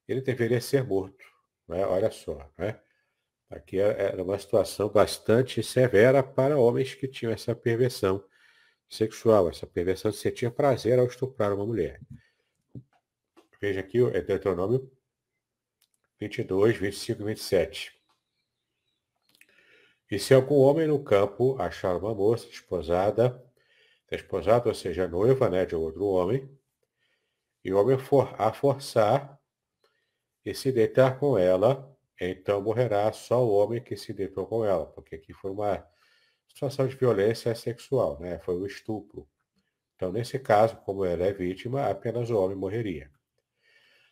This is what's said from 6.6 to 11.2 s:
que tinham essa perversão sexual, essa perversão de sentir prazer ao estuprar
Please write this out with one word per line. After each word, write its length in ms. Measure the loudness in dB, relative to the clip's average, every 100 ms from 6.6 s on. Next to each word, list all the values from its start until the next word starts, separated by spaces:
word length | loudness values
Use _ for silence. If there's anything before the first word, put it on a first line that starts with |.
| 2 2 -4
que 140 | -6 -10
tinham 240 | -6 -6
essa 200 | -6 -6
perversão 720 | -4 -2 0 0 0 0 -2 -6 _ _ _ _ _ _
sexual, 600 | -4 -4 0 4 4 4
essa 180 | -2 -8
perversão 460 | -4 -2 -2 -4
de 60 | -4
sentir 340 | -6 -4 -6
prazer 480 | 0 0 2 2 2
ao 60 | 2
estuprar 460 | -2